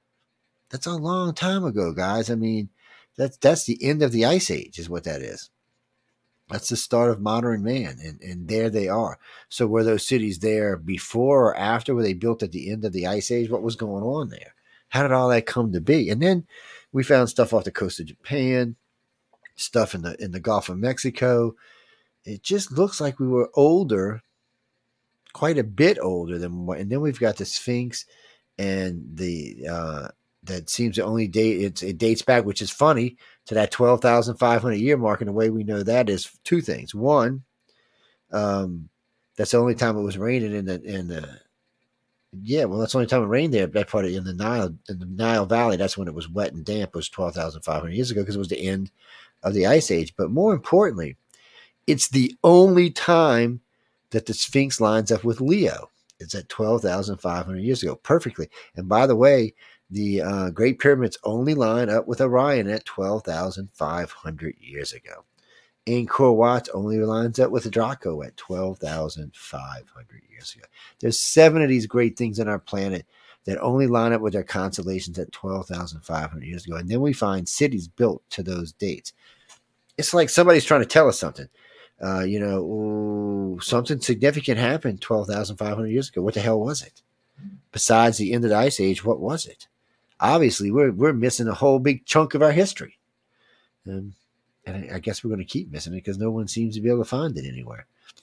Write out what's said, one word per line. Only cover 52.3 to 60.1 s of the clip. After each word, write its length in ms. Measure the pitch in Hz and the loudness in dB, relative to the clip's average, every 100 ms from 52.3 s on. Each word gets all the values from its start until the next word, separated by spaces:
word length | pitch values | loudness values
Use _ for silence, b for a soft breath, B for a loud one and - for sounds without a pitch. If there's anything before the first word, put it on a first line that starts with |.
| - | 4
only 460 | 170 180 190 180 175 | 8 10 10 8 4
time 680 | - - 165 156 117 117 123 _ _ _ _ _ | 2 4 4 6 4 0 -4 _ _ _ _ _
that 160 | 110 - | -4 -4
the 80 | |
Sphinx 440 | 110 - 139 139 - | -4 0 0 0 2
lines 320 | 107 110 104 | 2 2 2
up 140 | 110 | 0
with 160 | 117 113 | 0 0
Leo. 500 | 131 202 117 64 - _ _ - | 2 2 2 -2 -10 _ _ -18
It's 160 | 90 | -12
at 140 | 95 - | -10 -8
twelve 320 | - 110 117 | -4 0 0
thousand 360 | 101 92 101 92 | 0 -2 -4 -6
five 280 | 90 87 85 | -6 -6 -6
hundred 140 | 92 | -6
years 220 | 113 123 | -4 -2
ago, 120 | 85 65 | -4 -6
perfectly. 520 | - 165 127 - 76 B B 87 | 0 0 0 -8 -12 B B -10
And 120 | 92 | 0
by 180 | 110 135 | 4 4
the 100 | 113 | 6
way, 380 | 135 135 110 - b b - | 6 6 2 -6 b b -10
the, 320 | 101 101 | -4 -2